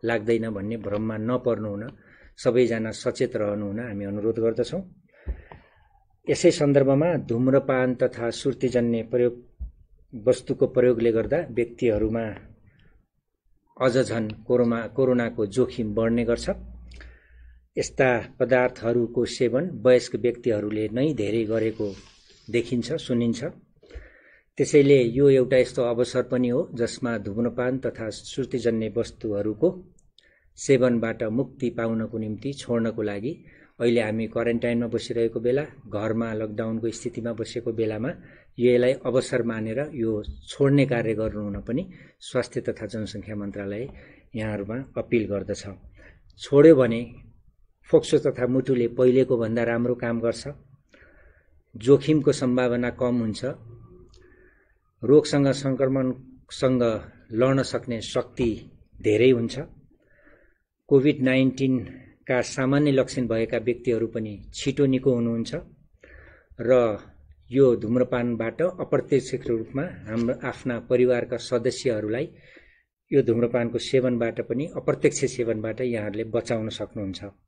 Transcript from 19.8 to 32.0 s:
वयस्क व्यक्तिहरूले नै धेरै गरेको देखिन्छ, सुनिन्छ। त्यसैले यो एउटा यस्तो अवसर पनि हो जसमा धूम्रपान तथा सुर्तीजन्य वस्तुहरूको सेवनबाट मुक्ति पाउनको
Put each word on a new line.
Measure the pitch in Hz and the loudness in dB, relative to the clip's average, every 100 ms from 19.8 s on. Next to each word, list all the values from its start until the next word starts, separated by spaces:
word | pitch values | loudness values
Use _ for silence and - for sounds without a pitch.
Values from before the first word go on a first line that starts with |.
वयस्क | 110 123 - 117 | 6 6 4 -2
व्यक्तिहरूले | 113 120 - 107 104 107 107 | -2 -2 -2 -2 -2 -4 -4
नै | 113 147 | 0 -2
धेरै | 131 101 110 | 0 -2 -2
गरेको | 107 113 110 110 104 95 - _ _ - - | 0 0 -2 -2 -6 -6 -18 _ _ -20 -4
देखिन्छ, | 110 117 127 113 | -4 -2 -2 -2
सुनिन्छ। | - - 123 117 117 151 - _ _ _ - - _ _ _ _ - | -6 -2 0 0 -2 -6 -10 _ _ _ -20 -20 _ _ _ _ -4
त्यसैले | 139 151 139 139 120 | 4 6 8 6 6
यो | 117 143 | 4 6
एउटा | 135 123 131 | 6 6 4
यस्तो | 123 - | 2 0
अवसर | 120 117 120 131 | -2 0 0 0
पनि | 123 127 123 | -2 0 0
हो | 123 - | 0 -2
जसमा | 117 117 - 123 113 | -2 -4 -2 -4 -4
धूम्रपान | 98 101 120 117 127 131 | -6 -4 -4 -2 -2 -2
तथा | 120 113 110 | -4 -6 -10
सुर्तीजन्य | 104 - - 123 127 117 113 110 | -10 -12 -8 -4 -2 0 0 -2
वस्तुहरूको | 104 113 - 113 101 104 107 165 185 - _ _ _ _ _ _ _ | -4 -4 -6 -6 -4 -4 0 0 0 -14 _ _ _ _ _ _ _
सेवनबाट | - 135 123 117 113 110 | 2 4 4 2 0 -4
मुक्ति | 113 113 139 - 120 | -2 -2 -4 -4 -6
पाउनको | 113 117 113 | -2 -2 -2